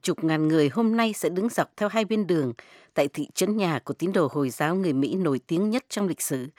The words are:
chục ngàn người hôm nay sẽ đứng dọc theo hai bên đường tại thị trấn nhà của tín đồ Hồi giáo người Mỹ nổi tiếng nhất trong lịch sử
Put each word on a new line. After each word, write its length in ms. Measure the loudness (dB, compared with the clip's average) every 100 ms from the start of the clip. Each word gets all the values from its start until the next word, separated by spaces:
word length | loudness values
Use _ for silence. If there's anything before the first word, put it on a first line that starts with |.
chục 220 | -2 -2
ngàn 240 | 0 2 2
người 200 | 4 2
hôm 280 | 2 0 2
nay 160 | 0
sẽ 160 | 0 -2
đứng 200 | -2 -2
dọc 200 | -2 -4 -4
theo 120 | -2
hai 160 | -2
bên 220 | 0 0 2
đường 260 | 0 0 -4 -14 -20 -6
tại 140 | -2 0
thị 200 | -2 -8
trấn 220 | -2 0 0
nhà 220 | 0 0
của 100 | -4
tín 180 | -4 0
đồ 160 | 2 2
Hồi 180 | 0 -2
giáo 260 | 0 -2 0
người 160 | 0
Mỹ 220 | 0 0
nổi 260 | 0 0 -2 -2
tiếng 240 | -2 0
nhất 140 | -2 -4
trong 200 | -4 -2
lịch 120 | -2
sử 260 | -4 -4 -6